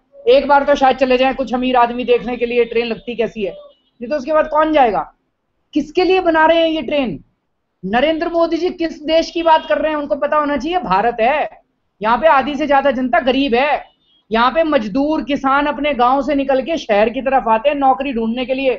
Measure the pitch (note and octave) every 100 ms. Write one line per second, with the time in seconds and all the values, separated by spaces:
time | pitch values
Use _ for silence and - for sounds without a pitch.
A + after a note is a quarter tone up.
0 | _ - - C4+ C4+ C#4+ C#4 C#4+ C4 C4
1 | C4 B3+ C4 C4 A3+ B3 B3+ B3+ A#3+ A#3+
2 | A#3+ A#3+ A3 A#3+ A#3+ A#3+ A#3 A#3 A#3+ A3
3 | - A3+ A3 A3 F#3+ - - _ _ -
4 | A3+ D4+ B3 D#4 D4+ D4 D#4 D4+ A#3+ F3+
5 | D3 _ _ _ _ _ _ D4+ D4+ -
6 | F4+ F#4 F4+ D#4+ D#4+ E4 E4 D#4+ A#3 D4
7 | A#3+ D3 _ _ _ _ _ _ F#3 A#3
8 | D4+ D#4+ E4+ E4+ E4 D#4+ F4+ F4+ D#4+ -
9 | D4+ D#4+ D#4+ E4+ E4 D#4+ D#4+ D4 D4+ D4+
10 | C#4+ C#4+ D4 D4+ C#4+ D4 D4 F4+ F#3 F#3+
11 | A3+ A3+ A3+ D4 G#3+ - _ _ _ -
12 | G#3 A3+ D#4+ C#4 C4 C#4+ D4 C#4 C#4+ B3
13 | C4 E4+ B3+ C4 A3 A#3 D4 B3+ - _
14 | _ _ - A3 B3 D#4+ D#4+ C#4+ G#3+ B3+
15 | D4 D#4 A3 C#4 C4+ C#4 D4 C#4+ D4 A#3+
16 | A#3+ C#4 C4 C#4+ C4+ C4 C#4+ E4 - G3+
17 | A3+ C4 C4 C4 A3+ A3 C#4 C#4+ C4+ C4
18 | C#4 A#3 A3+ A#3+ B3+ C4 C4+